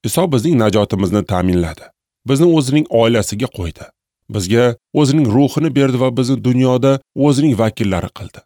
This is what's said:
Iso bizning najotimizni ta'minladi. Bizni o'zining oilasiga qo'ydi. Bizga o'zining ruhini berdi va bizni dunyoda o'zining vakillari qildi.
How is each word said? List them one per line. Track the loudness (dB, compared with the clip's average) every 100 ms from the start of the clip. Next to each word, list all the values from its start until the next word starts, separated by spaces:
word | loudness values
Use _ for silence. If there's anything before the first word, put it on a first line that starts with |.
Iso | -4 -2 0
bizning | 0 0 2
najotimizni | 2 2 0 -2 0 -2
ta'minladi. | -2 -2 0 0 -2 -8 -20 _ _ _ -4
Bizni | 2 2
o'zining | 2 0 -2 0
oilasiga | 0 2 2 -2 -6 -8
qo'ydi. | -8 -10 -10 -20 _ _ _ _
Bizga | -6 0 2 2 0 _
o'zining | 0 2 2 2
ruhini | 2 0 0 -2
berdi | 0 0 0
va | -2
bizni | -2 -2 -2
dunyoda | 0 0 2 2 2 0 _
o'zining | -2 0 2 2 2
vakillari | 0 0 -2 -2 -6
qildi. | -12 -18 -18